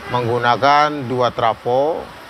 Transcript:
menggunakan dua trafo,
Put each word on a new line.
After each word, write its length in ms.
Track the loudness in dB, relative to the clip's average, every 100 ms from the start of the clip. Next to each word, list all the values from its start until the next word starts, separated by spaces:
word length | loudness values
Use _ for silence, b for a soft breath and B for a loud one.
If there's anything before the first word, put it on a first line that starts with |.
| -6
menggunakan 960 | -4 -2 0 2 2 4 4 2 -2
dua 240 | -4 -2 -2
trafo, 720 | 0 -2 -2 -2 0 0 -2 -8 -16